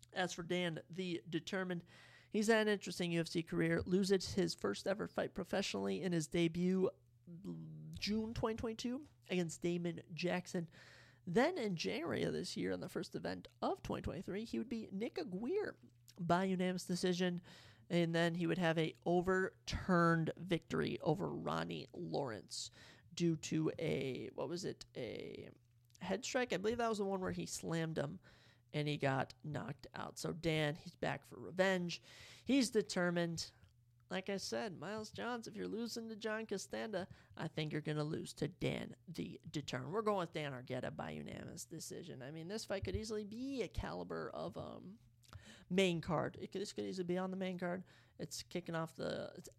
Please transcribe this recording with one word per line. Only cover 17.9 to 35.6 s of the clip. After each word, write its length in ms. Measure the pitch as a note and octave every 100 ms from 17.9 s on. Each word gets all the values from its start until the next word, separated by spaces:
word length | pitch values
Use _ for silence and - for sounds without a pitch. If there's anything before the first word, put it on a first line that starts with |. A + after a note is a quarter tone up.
and 240 | E3+ E3+
then 220 | E3 E3+ E3+
he 100 | E3
would 100 | E3
have 220 | E3+ E3
a 160 | D#3 -
overturned 1300 | - F3 F3 F#3 F#3+ - - - - F3 E3+ E3 D#3+ -
victory 580 | F3+ E3 - - D#3 -
over 260 | - D3+ D#3+
Ronnie 600 | D3 D#3+ D#3+ E3+ E3+ -
Lawrence 800 | - E3 D3+ C#3 G#2 A#1+ - - - - - - -
due 180 | E3+
to 380 | D#3+ - D#3+ D#3 -
a, 500 | D#3+ D#3 C#3 B2 A2+ -
what 120 | C#3+
was 160 | E3+
it, 200 | - - - -
a 520 | A#2 - - - - - _ _ _ -
head 240 | F3+ F#3+
strike? 280 | - C4 B3
I 60 | E3+
believe 200 | G#3 A#3+
that 100 | A#3
was 100 | G#3+
the 60 |
one 160 | G3 G3
where 120 | F#3
he 140 | F3 E3+
slammed 520 | - F#3 E3 D#3+ D#3
him 220 | C#3+ F#3 - - - - _
and 140 | D3+ D3
he 100 | C#3+
got 380 | C#3 C3+ - -
knocked 460 | D3+ D3 - - - -
out. 200 | - -
So 160 | D#3+
Dan, 420 | E3 E3 D#3 D3+ D#3
he's 100 | F3+
back 340 | - D#3+ C#3+ -
for 60 | -
revenge. 600 | F#2 F3 F#3+ F#3 F3 - - - - -
He's 260 | - C4+ A3+
determined. 800 | A3 G3+ - F3 F3 E3+ E3 - - - _ _ _ _
Like 220 | F#3 F#3
I 60 | G3
said, 420 | - A3+ A#3 D#3+
Miles 320 | D3+ G#3+ G#3+
Johns, 380 | - G#3+ B3 A3+
if 80 |
you're 100 | G#3